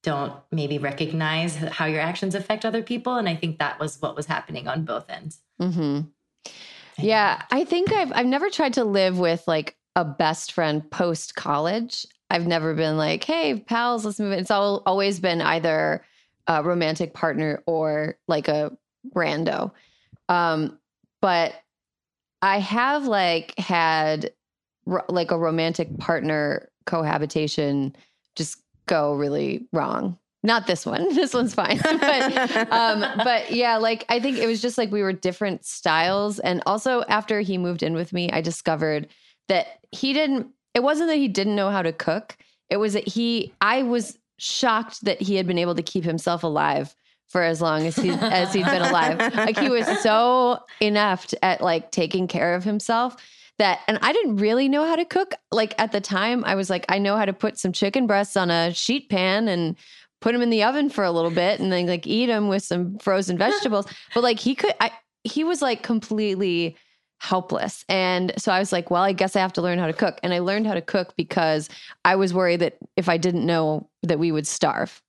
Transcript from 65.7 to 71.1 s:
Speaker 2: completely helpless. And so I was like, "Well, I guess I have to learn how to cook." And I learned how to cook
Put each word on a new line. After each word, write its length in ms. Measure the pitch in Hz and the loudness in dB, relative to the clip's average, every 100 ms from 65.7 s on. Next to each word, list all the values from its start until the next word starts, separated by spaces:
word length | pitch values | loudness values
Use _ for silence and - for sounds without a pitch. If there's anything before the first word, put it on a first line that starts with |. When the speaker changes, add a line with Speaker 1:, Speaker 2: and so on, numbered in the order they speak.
| 226 | -2
Speaker 2:
completely 960 | - 226 - 214 214 185 190 170 165 160 _ _ _ _ | -2 -2 -2 -2 0 0 0 0 -2 -6 _ _ _ _
helpless. 680 | - 185 180 - 202 - - | -2 -2 0 -4 -4 -8 -2
And 440 | 196 185 180 185 - | 0 2 0 -2 -2
so 140 | - | 0
I 60 | 185 | 0
was 120 | 196 | 2
like, 180 | 180 175 | -2 0
"Well, 140 | 175 | 2
I 80 | 196 | 2
guess 220 | 185 190 196 | 2 0 2
I 40 | |
have 120 | 185 | 0
to 80 | 180 | 0
learn 160 | 175 175 | 0 0
how 80 | 165 | -2
to 60 | |
cook." 260 | 160 196 - | 0 -2 0
And 100 | 180 | -2
I 60 | 175 | 0
learned 260 | 180 202 220 | 0 0 0
how 80 | |
to 80 | 180 | -2
cook 340 | 170 202 175 | -2 -2 -2